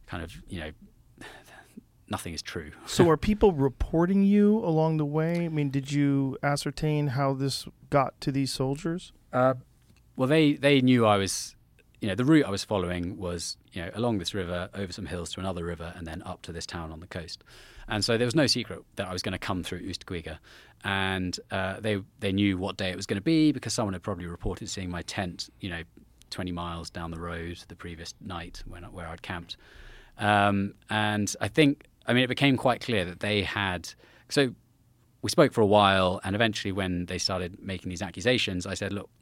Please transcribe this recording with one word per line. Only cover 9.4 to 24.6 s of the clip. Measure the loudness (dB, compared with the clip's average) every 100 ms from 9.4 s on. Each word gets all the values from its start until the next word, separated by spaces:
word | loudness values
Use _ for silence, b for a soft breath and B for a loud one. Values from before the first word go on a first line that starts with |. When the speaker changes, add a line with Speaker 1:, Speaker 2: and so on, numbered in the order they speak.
| 2 2 -6 _ _ _ _ -2
Speaker 1:
well, | 4
they, | 6 6 6
they | 6 6
knew | 8 8 8
I | 6
was, | 4 -2 -8 -16 _ _ _ _
you | -4
know, | 0
the | 6
route | 6 6
I |
was | -2 0
following | 0 0 -2 -4 -6
was, | -6 -6 -8 -12 _
you | -10
know, | -10 -2
along | 0 0
this | -2 -6
river, | -4 -4 -6 -8
over | -8
some | -8 -8
hills | -8 -8
to | -6
another | -6 -6 -6
river, | -8 -10 -12
and | -10
then | -10 -10
up | -14
to | -12
this | -12 -10
town | -10 -10
on | -12
the | -12
coast. | -12 -10 -16 _ B B B B
And | -4 0
so | 2
there | 2
was | 2
no | 2
secret | 2 -2 -12 -14 -10
that | -6
I |
was | -6
gonna | -6 -6
come | -4 -4
through | -4 -8 -8
Ust-Kuiga. | -12 -8 -10 -8 -12 B B B B -4
And, | -2 0 -2 -4 -6 -6
uh, | -4 -4 -4
they, | -2 -2 -4 _
they | -2
knew | 2 2 2
what | -2 -4
day | -4
it | -6
was | -4
gonna | -4
be | 2 4 4
because | 2 -4 -2
someone | -2 -4
had |
probably | -6 -6 -8
reported | -8 -6 -6